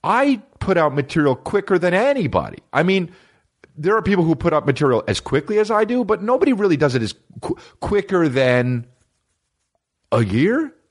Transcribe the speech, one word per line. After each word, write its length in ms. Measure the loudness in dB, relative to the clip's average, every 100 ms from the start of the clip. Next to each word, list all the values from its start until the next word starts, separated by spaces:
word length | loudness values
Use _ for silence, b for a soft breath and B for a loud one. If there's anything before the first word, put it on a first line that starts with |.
I 380 | -2 0 2 0 -6 _
put 180 | -2 2
out 180 | 2
material 400 | 0 -2 0 0
quicker 420 | 0 -2 -4 0 0
than 160 | 2
anybody. 640 | 2 0 0 0 -2 -4 -14 _
I 100 | 0
mean, 300 | 2 0 -2 b b b b _ -20 -6
there 180 | 0
are 60 | 0
people 240 | 2 2
who 100 | 2
put 160 | 2 0
out 140 | 0
material 380 | 0 0 2 2 0
as 120 | -4
quickly 400 | -2 -4 0 -2
as 100 | 0
I 140 | 0
do, 180 | 0 0
but 200 | 0 -2
nobody 280 | 0 0 2
really 240 | 2 0
does 200 | 2 2
it 80 | 0
as 100 | -4 -8 _ -12
qu-, 180 | -8 -8 B B
quicker 480 | -2 -2 0 0 0
than 600 | 2 2 2 0 -4 -8 _ _ _ _ _ _ _ _ _ _ _ _
a 140 | -2
year. 480 | 0 0 0 0 -4 _ _